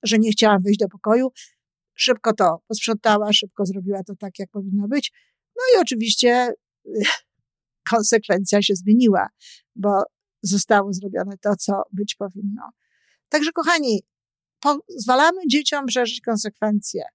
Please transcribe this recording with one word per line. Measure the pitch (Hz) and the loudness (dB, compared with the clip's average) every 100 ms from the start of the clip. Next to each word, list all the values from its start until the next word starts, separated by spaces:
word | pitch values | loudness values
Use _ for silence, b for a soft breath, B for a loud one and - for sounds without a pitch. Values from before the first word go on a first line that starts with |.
że | 220 214 | 0 2
nie | 220 | 2
chciałam | 208 220 202 | 4 4 4
wyjść | 190 202 | 2 0
do | 196 | -2
pokoju. | 190 - 233 262 - B B _ _ _ | -4 0 0 0 -6 B B _ _ _
Szybko | _ - 240 233 | _ -2 0 -2
to | 214 185 165 _ | 2 2 0 _
posprzątała, | 214 - 220 226 208 208 | -8 -4 -2 2 2 2
szybko | 214 196 - 190 | 0 -2 -6 -4
zrobiła | 196 185 196 | -4 -6 -6
to | 185 196 | -8 -12
tak, | 196 - | -14 -12
jak | 190 | -12
powinno | 208 196 196 202 | -10 -4 -4 -2
być. | 285 - _ _ _ _ - | -2 -4 _ _ _ _ -6
No | 508 | 4
i | 453 | 4
oczywiście, | 277 233 226 - 247 240 240 - _ _ | 4 -2 -2 2 4 4 0 -4 _ _
<laughs> | - 220 196 - _ _ _ _ _ _ - | -8 -2 -2 -4 _ _ _ _ _ _ -2
konsekwencja | 233 214 226 - 202 190 202 | 0 2 0 2 -2 2 0
się | 208 | 2
zmieniła, | 190 185 226 240 196 - _ B B _ - | -2 2 4 6 2 -2 _ B B _ -6
bo | 202 196 208 _ _ _ | -2 0 -2 _ _ _
zostało | 190 196 - 208 196 | -2 -2 2 2 2
zrobione | 185 196 190 190 196 | -6 -6 -6 -6 -4
to, | 208 196 | -2 -2
co | - 196 - | 0 -2 -2
być | 190 208 | -6 -6
powinno. | - 202 190 202 208 - _ _ _ _ _ _ | -6 -10 -8 -8 -8 -14 _ _ _ _ _ _
Także, | 302 302 | -2 -2
kochani, | 339 320 339 277 208 - _ _ _ _ _ | -2 0 0 2 -2 -4 _ _ _ _ _
pozwalamy | 285 294 - 349 214 254 311 370 339 | -2 -2 -6 -10 0 4 4 2 0
dzieciom | 269 277 294 277 | 0 0 -4 -2
przeżyć | 233 240 240 | -2 -2 -4
konsekwencje | - 220 214 _ 214 208 - 185 - | -4 -4 -4 _ -2 -2 -4 -10 -12